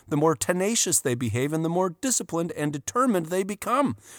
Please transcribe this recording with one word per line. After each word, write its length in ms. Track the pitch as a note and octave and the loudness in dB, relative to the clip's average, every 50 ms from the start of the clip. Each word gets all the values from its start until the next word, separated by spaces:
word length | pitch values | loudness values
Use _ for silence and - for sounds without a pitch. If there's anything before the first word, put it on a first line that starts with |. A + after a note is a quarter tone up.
| _ - | _ -2
the 80 | D3+ | 0
more 180 | D3 D3+ E3 D#3 | 4 4 4 4
tenacious 680 | - - - F3+ F3+ F#3 G#3 A#3 A3 - F#3 F3 - | 2 0 0 0 2 2 0 2 0 0 2 2 0
they 120 | - C#3 B2 | 2 2 0
behave, 380 | B2 C3+ A2+ G2+ A#2+ C3 D3 | 0 0 -2 0 0 0 0
and 140 | D#3 D#3+ D#3+ | 0 0 0
the 40 | E3 | 0
more 200 | E3+ F3+ F#3 F#3 | 2 2 0 0
disciplined 640 | E3 - - C4 A#3 - - - E3+ E3 E3+ E3+ - | -2 -2 -2 -2 -2 -2 -2 -2 -2 -2 -2 -2 -2
and 180 | - D3 D3 | -2 -2 -2
determined 540 | D3 C#3+ - - - A#3+ C4 C4 G#3 F3+ D#3+ | -2 -4 -8 -4 -2 0 2 4 2 2 0
they 180 | D#3 F3+ F#3+ G3 | 0 -2 -2 -2
become. 540 | F#3+ G#3 - - G3+ A#3+ C#4 C#4+ G#3 A2+ - - - - | -2 -4 -6 -4 -2 0 0 0 0 -2 -4 -10 -20 -20